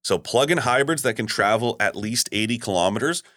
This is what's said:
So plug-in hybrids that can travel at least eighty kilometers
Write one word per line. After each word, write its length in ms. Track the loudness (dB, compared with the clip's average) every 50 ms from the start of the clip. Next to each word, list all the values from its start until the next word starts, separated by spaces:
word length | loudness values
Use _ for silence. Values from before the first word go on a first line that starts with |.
| -2
So 160 | 0 0 0
plug-in 400 | 0 0 2 2 2 4 2 0
hybrids 440 | 2 2 2 2 2 0 0 -2 0
that 120 | -2 -2
can 120 | -2 -4
travel 480 | -4 -2 0 2 2 2 2 2 0 0 0
at 160 | 0 -2 -2
least 320 | -2 -6 -4 -2 -2 -4 -2
eighty 280 | -2 -2 -2 -2 -2 -4
kilometers 640 | -4 -2 0 2 2 2 2 0 -2 -2 -2 -4 -6 -12 _